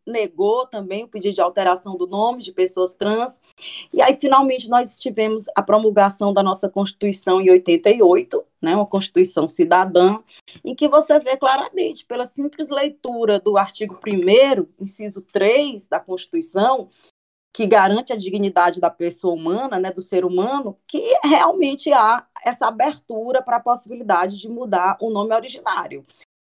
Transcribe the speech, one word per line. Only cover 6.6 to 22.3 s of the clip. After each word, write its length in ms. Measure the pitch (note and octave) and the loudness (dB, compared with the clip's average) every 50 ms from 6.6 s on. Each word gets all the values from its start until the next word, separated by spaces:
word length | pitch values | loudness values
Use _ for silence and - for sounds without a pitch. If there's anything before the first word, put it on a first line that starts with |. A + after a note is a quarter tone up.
| - F#3+ | -4 -4
Constituição 720 | - G3 G3+ G3 - - - G3+ G3 - - G3 F#3 F#3+ | -2 -2 -4 -4 -4 -4 -4 -4 -4 -4 -2 0 0 4
em 100 | F#3+ F#3 | 6 6
oitenta 400 | F3+ F#3 F3+ F3 E3+ E3 - G#3 | 6 6 6 4 2 4 4 4
e 100 | A3+ A#3+ | 4 6
oito, 440 | G#3 F3 F3+ F#3+ F3+ - - - - _ _ _ | 6 6 6 4 0 -2 -6 -6 -6 _ _ _
né? 140 | - E3 F3+ | -2 0 0
Uma 100 | G#3 G3+ | 0 0
Constituição 600 | G3+ - G3 G3 - - F3 F#3 F#3 - E3+ D3+ E3 | 0 -2 -4 -4 0 2 2 2 2 0 -2 -4 -2
cidadã, 720 | - - E3+ E3 F3 F3+ F#3 F#3+ E3 F3+ F3+ F#3+ G#3 A3 - _ - - _ - - - - | 0 0 2 2 4 2 2 2 4 4 4 4 2 0 -8 _ -20 -20 _ -20 -20 -14 -12
em 80 | - | -10
que 140 | B3+ - D4+ | -4 -2 0
você 320 | D4 C#4 D4+ D#4 - D4+ D4+ | 2 4 4 4 4 2 2
vê 180 | D4+ B3+ C4 | 2 0 -2
claramente, 720 | C4+ C#4 C4 C4+ C4+ - - - F#4 F4 - D#4+ - - | 0 0 0 0 0 -2 -6 -4 -4 -4 -4 -6 -10 -12
pela 180 | - A#3+ A#3+ B3 | -10 -8 -8 -8
simples 460 | - - - C#4 D4 D4 - D#4 B3+ | -8 -8 -8 -8 -8 -8 -8 -8 -6
leitura 720 | C#4+ C#4 C#4 D4+ D4 _ - B3 A#3+ A#3 A#3 G#3+ G#3 F#3+ | -4 -4 -4 -4 -6 _ -10 -8 -6 -2 0 0 0 0
do 180 | F#3+ G#3+ G3+ G3 | 2 2 2 2
artigo 380 | G3 - - - G#3+ G3+ F#3+ | 0 -2 -4 -10 -10 -10 -12
primeiro, 760 | - - G#3+ G3+ F#3 F3 F#3 G3+ B3 C4+ C#4 C4 G#3 F3 - _ - | -10 -8 -4 -2 0 2 6 6 6 6 6 4 0 -2 -6 _ -14
inciso 420 | G3 G3 - - G#3+ G#3 G3 G3 | -14 -14 -14 -12 -14 -14 -14 -16
três 680 | G3 _ - G3+ G3 G#3 A#3 C#4+ D4 C#4 A#3+ G3+ - - | -10 _ -2 0 2 2 2 2 0 -2 -6 -12 -10 -6
da 100 | - F3 | -6 -6
Constituição, 920 | - - F#3 F#3 - - - E4 E4 - - F#3+ G#3 B3 C4+ B3+ F#3+ - _ _ - - _ _ _ _ _ _ _ _ | -6 -6 -10 -10 -10 -8 -6 -6 -6 -4 -2 0 2 2 0 0 -4 -10 _ _ -20 -20 _ _ _ _ _ _ _ _
que 140 | - - A3 | -6 -2 2
garante 460 | G3 A3+ G#3 F#3+ B3+ A3+ A3+ C4 - | 4 4 6 6 4 2 0 -2 -4
a 40 | B3 | -8
dignidade 640 | G#3+ F#3 F#3+ G3+ G#3 G3+ G3 F#3 F3+ F3 F3 E3+ F3+ | -8 -6 -6 -4 -4 -2 0 2 2 2 0 0 0
da 100 | F3 E3 | -2 -4
pessoa 420 | - - E3+ E3+ E3+ - - F3+ | -2 -4 -6 -8 -6 -4 -4 -4
humana, 480 | E3+ D#3+ D#3+ E3 F#3 A3+ C4 - G#3+ F#3+ | -4 -2 -4 -4 -4 -4 -4 -4 -4 -6
né, 100 | F#3 F#3 | -6 -6
do 120 | F#3 F#3 | -8 -10
ser 240 | F#3 - G3 F3+ F#3 | -8 -4 -2 -2 -2
humano, 520 | F3+ F3+ F3+ G3+ A#3+ C#4 C#4 C4+ G3+ F#3+ _ _ | 0 0 -2 -2 -2 -4 -6 -6 -8 -12 _ _
que 160 | - - D4 A4+ A#4 B4+ - - | -10 -8 -4 0 2 2 2 4
realmente 640 | D4 D4+ - - E4 F#4 F#4+ D#4 C#4 C4+ C#4 - D#4 | 4 4 4 4 4 2 2 0 -2 -2 -2 0 2
há 360 | C#4+ B3+ G#3+ G#3+ A#3 A#3+ - _ | 4 6 6 4 2 0 -2 _